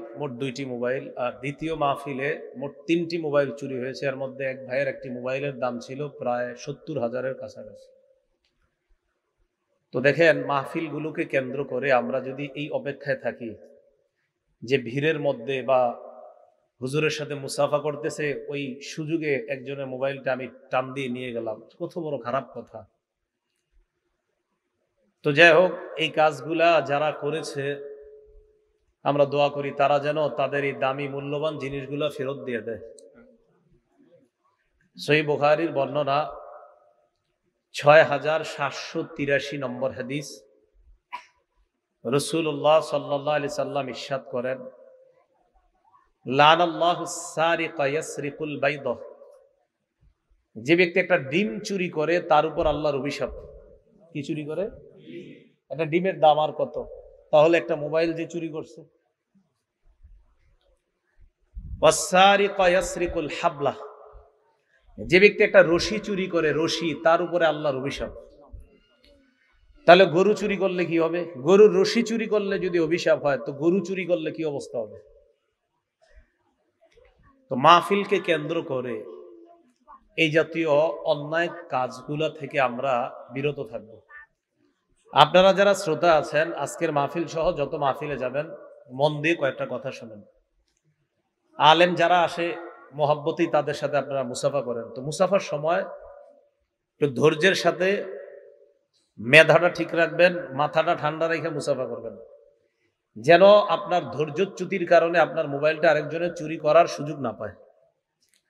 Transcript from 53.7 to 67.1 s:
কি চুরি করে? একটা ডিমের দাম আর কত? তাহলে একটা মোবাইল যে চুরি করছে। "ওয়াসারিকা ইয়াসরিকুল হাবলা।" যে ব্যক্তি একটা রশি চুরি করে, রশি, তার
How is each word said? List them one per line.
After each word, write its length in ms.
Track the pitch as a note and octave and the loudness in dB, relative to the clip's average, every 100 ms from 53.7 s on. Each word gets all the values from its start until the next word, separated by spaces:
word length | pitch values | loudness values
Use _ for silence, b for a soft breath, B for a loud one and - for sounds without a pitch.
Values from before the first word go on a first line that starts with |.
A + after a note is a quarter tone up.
| - _ _ _ | -20 _ _ _
কি 100 | D#3 | -12
চুরি 220 | C#3 D3+ D3 | -8 -8 -8
করে? 240 | D#3 G#3+ - - - B B B B B B - | -6 -8 -10 -20 -20 B B B B B B -14
একটা 160 | C#3 D#3+ | -6 -2
ডিমের 340 | E3+ F#3 D#3 | 0 0 2
দাম 200 | D3+ D3+ | 4 4
আর 120 | D3+ | 2
কত? 340 | - C3+ C3+ A#2 - - - - | -2 -6 -6 -10 -14 -20 -20 2
তাহলে 260 | D3+ D#3+ E3+ | 6 6 4
একটা 180 | E3+ D#3 | 0 -6
মোবাইল 380 | D3 D#3 E3 | -2 0 0
যে 120 | D#3+ E3 | -2 -6
চুরি 240 | E3 D#3+ | -8 -8
করছে। 320 | D3+ - - D3 _ _ _ _ _ _ _ _ _ _ _ - - _ _ _ _ _ _ _ _ _ _ - _ _ - - - | -10 -12 -18 -20 _ _ _ _ _ _ _ _ _ _ _ -20 -20 _ _ _ _ _ _ _ _ _ _ -20 _ _ -16 -12 2
"ওয়াসারিকা 880 | D3+ D#3 - F#3 G3 G3+ G3+ - F#3 | 2 4 2 6 6 6 2 2 2
ইয়াসরিকুল 600 | F3+ F3+ - F3 E3+ D3 - | 2 0 -4 -4 -4 -6 -2
হাবলা।" 320 | F3 D3 C#3+ A#2+ - - - - - _ _ _ _ _ _ - A2+ | -2 -2 -4 -4 -12 -20 -20 -20 -20 _ _ _ _ _ _ -12 2
যে 140 | F3 | 6
ব্যক্তি 240 | G3+ G3 | 6 6
একটা 200 | G#3 G3+ D#3+ | 4 6 6
রশি 320 | E3+ - G#3+ | 4 0 -4
চুরি 280 | G#3 F#3+ F#3 | -4 -4 -2
করে, 260 | E3 D#3 C#3+ | 0 0 0
রশি, 460 | D#3+ - E3+ C#3 | -2 -2 -4 0
তার 180 | E3 | 2